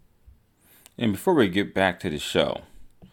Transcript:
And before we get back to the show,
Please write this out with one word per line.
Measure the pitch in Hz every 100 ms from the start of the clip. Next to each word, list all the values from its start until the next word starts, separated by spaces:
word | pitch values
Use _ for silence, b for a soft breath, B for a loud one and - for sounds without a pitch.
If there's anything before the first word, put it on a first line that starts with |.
| _ _ - - _ _ b b b -
And | 117
before | 95 190
we | 160 101
get | 95 92
back | 95 95 87
to | 92
the | 73
show, | - 90 71 - - - - _ B